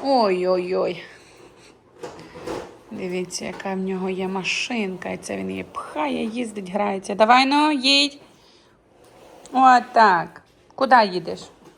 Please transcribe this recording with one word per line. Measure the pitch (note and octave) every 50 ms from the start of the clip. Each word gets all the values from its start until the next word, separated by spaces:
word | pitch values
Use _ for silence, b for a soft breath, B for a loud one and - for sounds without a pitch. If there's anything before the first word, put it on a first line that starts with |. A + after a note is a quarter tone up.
Ой-ой-ой. | - C4+ C#4 B3 A3 G3 F#3 F3+ F3+ F3+ F#3 F3+ F3+ F3+ F#3 F#3 F3+ F3 F3+ F3 B B B B B B B B B B B B B B B _ _ _ _ - - E2 - B B B B B - E3+ E3+ - - - - - - -
Дивіться, | A3 G#3 F#3+ F3+ F3+ F#3 F#3 F3+ - - -
яка | - F#3 - - G3 F#3+
в | F#3+
нього | F#3+ F#3+ F#3+ F#3 F#3 F#3+
є | F#3+ F#3 F#3 F#3
машинка. | F#3+ G3 F3+ - - - - - B3+ A3+ G3+ F#3+ F#3 F3 - F#2
І | -
це | F3+ - - G3+
він | - - -
її | F#3+ F#3+ F3+
пхає, | - - - - - - D4+ D4+ C#4+ B3+ A#3+ A#3
їздить, | A3 G#3+ B3 A#3+ G#3+ G3+ G#3 F#3+ F3+
грається. | F3+ G#3 G#3 G#3 G3 G3 G3 - G3+
Давай, | F#3+ A3 A3 B3 B3+ C4+
ну, | C4+ C#4+ D4 D4+ D#4
їдь. | D4+ C4+ A#3+ C4+ C#4 C#4 C#4+ C#4+ C#4 - b b b b b b b b b b b b _ _ _ _ - - _ - - - - - - -
Отак. | - B3+ C4 C4 B3 A#3+ A3 - - A#3 A3 G3+ F3+ E3 D#3+ - - - _ _ _ _ _ _ -
Куди | - - G#3+ C4 A#3+ A3
їдеш? | G3 F3+ F3+ E3 E3+ D#3 - - - - _ - - _